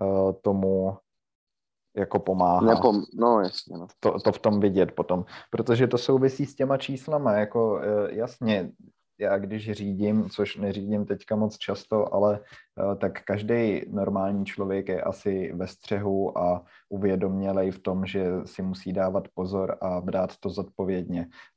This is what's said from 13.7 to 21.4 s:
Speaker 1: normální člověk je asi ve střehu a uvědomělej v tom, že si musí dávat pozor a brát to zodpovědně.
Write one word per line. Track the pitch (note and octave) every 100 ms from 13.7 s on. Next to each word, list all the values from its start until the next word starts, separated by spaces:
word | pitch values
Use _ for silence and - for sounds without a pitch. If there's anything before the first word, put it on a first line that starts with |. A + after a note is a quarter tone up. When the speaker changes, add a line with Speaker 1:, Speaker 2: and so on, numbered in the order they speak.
| F#2 -
Speaker 1:
normální | G2+ G2 G2 F#2+ G2+ F#2+
člověk | - G2 G2 F#2+
je | F#2
asi | - F#2+ G#2 F#2+ F2 F2
ve | F#2
střehu | - - G2+ G2+ G2 G2 -
a | F2+ F2+ - - -
uvědomělej | G2+ G2 F#2 F#2+ F#2+ G2 F#2+ F#2+
v | F#2
tom, | - F#2 F#2+
že | G2 F2+ F2+ -
si | -
musí | F#2+ F#2 G2
dávat | F#2 F#2+ F#2+ F#2+
pozor | - F#2 G2 F#2+ -
a | F#2+ F2+
brát | F2+ F#2 F#2 -
to | G2+
zodpovědně. | - F#2 - F#2 F#2 E2+ F2 E2+ -